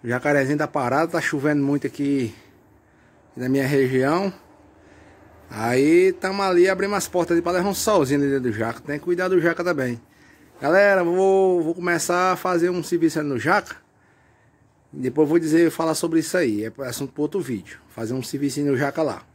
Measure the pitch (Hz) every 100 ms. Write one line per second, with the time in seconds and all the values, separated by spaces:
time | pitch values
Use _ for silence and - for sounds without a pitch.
0 | 120 123 147 147 135 147 147 147 123 135
1 | 165 170 - 147 143 147 139 143 139 -
2 | 143 139 113 - - _ _ _ _ _
3 | _ _ _ - 127 139 131 143 131 131
4 | 135 165 196 - - _ - _ - -
5 | - - - - - 107 113 123 143 170
6 | 190 180 190 196 196 180 185 190 196 202
7 | - 180 165 170 170 180 190 190 - 208
8 | 135 143 143 139 123 107 113 117 - 147
9 | 170 175 185 185 165 165 175 156 127 117
10 | _ _ _ _ - - 143 180 202 190
11 | 175 180 190 190 190 180 156 175 180 170
12 | - 175 185 180 185 175 175 180 156 170
13 | 160 156 147 127 113 202 - - _ _
14 | _ _ _ _ _ _ _ _ _ 143
15 | 127 139 151 170 160 160 165 - 165 156
16 | 165 165 160 185 143 104 110 110 131 120
17 | 139 - 151 196 139 110 - - _ -
18 | 113 127 120 139 143 131 143 131 143 139
19 | 156 95 -